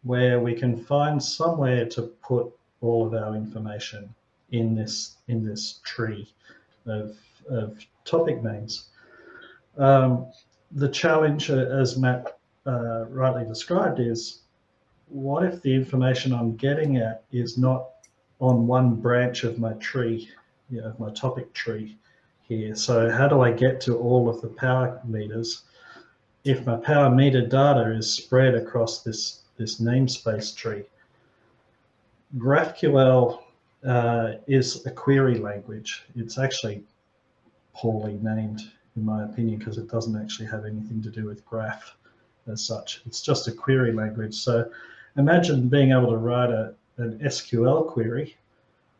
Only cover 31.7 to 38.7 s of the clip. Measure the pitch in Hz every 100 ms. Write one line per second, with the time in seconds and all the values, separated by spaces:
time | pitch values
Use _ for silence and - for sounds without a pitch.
31.7 | _ _ _ _ _ _ 135 120 143 -
32.7 | - 165 139 131 127 120 - - _ _
33.7 | _ 131 123 117 117 113 107 - 135 127
34.7 | - 131 - - 139 135 113 104 104 101
35.7 | 107 - - - 117 113 - 131 - 110
36.7 | 98 - _ _ _ _ _ _ _ _
37.7 | - 117 107 107 101 110 110 107 107 -